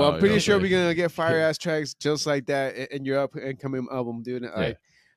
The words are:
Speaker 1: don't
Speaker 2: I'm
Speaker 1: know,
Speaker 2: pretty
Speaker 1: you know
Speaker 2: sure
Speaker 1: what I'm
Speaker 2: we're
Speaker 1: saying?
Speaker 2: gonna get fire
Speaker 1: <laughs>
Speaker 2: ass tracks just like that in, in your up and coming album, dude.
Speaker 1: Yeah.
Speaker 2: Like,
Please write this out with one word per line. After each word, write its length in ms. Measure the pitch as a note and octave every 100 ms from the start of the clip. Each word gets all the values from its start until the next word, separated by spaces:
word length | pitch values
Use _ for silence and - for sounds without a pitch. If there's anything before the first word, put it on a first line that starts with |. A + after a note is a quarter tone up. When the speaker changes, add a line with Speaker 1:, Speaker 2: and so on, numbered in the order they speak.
Speaker 1:
don't 60 | C#3+
Speaker 2:
I'm 60 | D#3+
Speaker 1:
know, 40 |
Speaker 2:
pretty 140 | G3
Speaker 1:
you 20 | G#3
know 40 |
Speaker 2:
sure 160 | - G3+
Speaker 1:
what 40 |
I'm 40 |
Speaker 2:
we're 60 | F#3
Speaker 1:
saying? 120 | F#3
Speaker 2:
gonna 100 | F3 E3
get 160 | F3
fire 280 | - E3 E3
Speaker 1:
<laughs> 0 |
Speaker 2:
ass 180 | D#3+ D3+
tracks 360 | F3 D#3 D3
just 320 | - D3 D3 D3+
like 200 | C#3+ B2
that 280 | C#3 C3+ G#2
in, 120 | C3 C#3+
in 80 | C3+
your 140 | C3+
up 160 | C#3 D3+
and 220 | B2+ C3+
coming 300 | C3+ C3 B2
album, 320 | C3 A#2+ A#2
dude. 200 | A#2 B2
Speaker 1:
Yeah. 60 | A#2+
Speaker 2:
Like, 240 | A2 - A2 _ _ _